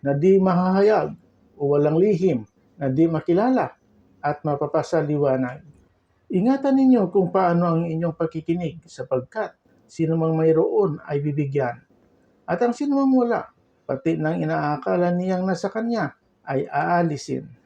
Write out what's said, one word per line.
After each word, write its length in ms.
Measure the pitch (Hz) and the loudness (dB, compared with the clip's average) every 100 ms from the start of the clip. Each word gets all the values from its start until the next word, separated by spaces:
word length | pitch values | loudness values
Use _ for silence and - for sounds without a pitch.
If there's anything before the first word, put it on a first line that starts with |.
| 139 | -2
na 80 | |
di 240 | 143 175 196 | 2 4 4
mahahayag, 720 | 190 175 185 190 202 214 151 - _ _ _ - | 4 2 2 2 4 2 0 -8 _ _ _ -6
o 160 | 143 | 0
walang 240 | 143 147 160 | 2 2 2
lihim 480 | 202 185 185 131 107 _ _ _ | 2 2 0 0 -6 _ _ _
na 80 | 143 | -4
di 240 | 131 165 | 2 2
makilala 640 | 160 - 170 233 262 135 - _ _ _ _ | 0 0 2 2 2 -2 -6 _ _ _ _
at 240 | 147 147 156 | -6 -4 -4
mapapasaliwanag. 1200 | 143 147 160 - 165 151 147 143 131 127 139 - - _ _ _ _ _ | -2 -2 -2 0 -2 0 0 0 0 -2 -8 -20 -20 _ _ _ _ _
Ingatan 480 | 185 220 269 277 269 | 0 2 0 2 4
ninyo 320 | 262 247 185 | 4 4 4
kung 240 | 202 175 | 2 2
paano 320 | 190 185 170 175 | 2 2 2 2
ang 240 | 165 170 | 0 -2
inyong 240 | 160 170 | -2 -4
pakikinig, 720 | 165 165 160 156 170 165 165 - | -2 -6 -6 -4 -4 -4 -10 -20
sapagkat 720 | - 123 127 127 220 196 _ _ _ _ | -14 -4 -4 -4 -8 -8 _ _ _ _
sino 320 | - 160 165 | -4 -2 0
mang 160 | 160 160 | 0 2
mayroon 640 | 160 160 185 220 190 151 | 4 4 2 2 0 -2
ay 160 | - 143 | -6 -4
bibigyan, 640 | 147 143 143 139 127 120 _ _ _ _ _ _ - | -2 -2 -2 -2 -4 -6 _ _ _ _ _ _ -6
at 160 | 175 | -2
ang 160 | 240 233 | -2 -2
sino 240 | 285 277 | -2 0
mang 80 | 269 | 2
wala, 400 | 262 240 233 - _ _ _ - | 2 2 -2 -6 _ _ _ -8
pati 320 | 135 165 160 | -4 -2 -2
nang 160 | 156 170 | -2 -2
inaakala 720 | 156 160 147 147 190 185 175 | -2 -2 -2 -4 -2 0 0
niyang 320 | 175 185 185 | 0 -2 -2
nasa 320 | 185 185 196 | -2 -2 -4
kanya, 400 | 220 233 233 156 - _ _ - | -4 -4 -2 -4 -8 _ _ -6
ay 240 | 139 - | -4 -2
aalisin. 800 | 143 165 175 170 143 - 131 - - | -2 0 2 0 -2 -6 -8 -8 -20